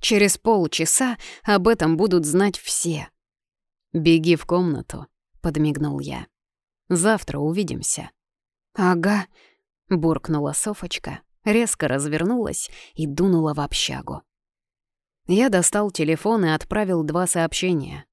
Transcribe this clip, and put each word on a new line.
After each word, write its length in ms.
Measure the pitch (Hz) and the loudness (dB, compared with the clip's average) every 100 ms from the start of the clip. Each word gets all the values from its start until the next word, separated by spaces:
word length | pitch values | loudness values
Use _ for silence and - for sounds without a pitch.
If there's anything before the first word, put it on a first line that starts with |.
«Через 360 | - 214 208 - | 2 4 4 2
полчаса 800 | - 220 165 - 160 - 262 233 - - | 2 2 2 0 0 0 0 -4 -12 -12
об 240 | - 202 180 | 0 2 4
этом 300 | 226 156 165 | 2 2 2
будут 280 | 208 180 151 | 4 2 2
знать 320 | 170 202 185 | 2 2 0
все». 520 | - - - 151 - _ _ _ _ _ _ _ _ | -6 -4 -2 -4 -8 _ _ _ _ _ _ _ _
«Беги 420 | 170 160 165 160 165 | 0 4 4 4 0
в 100 | - | 2
комнату», 640 | 175 180 139 117 - - _ _ _ | 0 0 -2 -6 -14 -16 _ _ _
подмигнул 580 | 175 151 151 143 147 143 | -6 0 0 0 -4 -4
я. 280 | 139 127 127 _ _ _ _ _ _ | -8 -10 -12 _ _ _ _ _ _
«Завтра 480 | 180 185 220 - 147 | 0 2 2 -2 -4
увидимся». 720 | 147 175 180 123 143 - - _ _ _ _ _ _ - | -2 -2 -4 -4 -6 -6 -8 _ _ _ _ _ _ 0
«Ага», 520 | 185 175 175 208 185 _ _ _ _ _ _ | 2 2 2 0 -4 _ _ _ _ _ _
буркнула 640 | 185 160 160 - 151 147 | 0 2 0 -2 -2 -2
Софочка, 680 | 147 - 208 175 - - - _ _ | -4 -4 -6 -8 -10 -10 -16 _ _
резко 440 | - 214 233 - 151 | 0 2 2 -2 -2
развернулась 840 | 131 147 151 170 247 214 - - - - - | -2 -2 -2 0 0 -2 -6 -10 -14 -20 -6
и 100 | 156 | -6
дунула 480 | 143 190 175 156 | 0 2 4 2
в 60 | 147 | -2
общагу. 640 | 143 - - 131 - - _ _ _ _ _ _ _ _ _ _ - | -4 -4 -4 -6 -10 -12 _ _ _ _ _ _ _ _ _ _ 0
Я 220 | 185 254 | 2 4
достал 420 | 190 175 208 208 | 4 2 2 -2
телефон 540 | 185 156 160 208 226 175 | -2 0 0 0 2 2
и 40 | |
отправил 540 | 156 - 208 202 180 | 0 -2 -4 0 0
два 240 | 151 160 180 | 0 -2 -2
сообщения. 760 | 180 165 - 185 170 131 139 - | 0 -2 -2 -2 -2 -4 -12 -18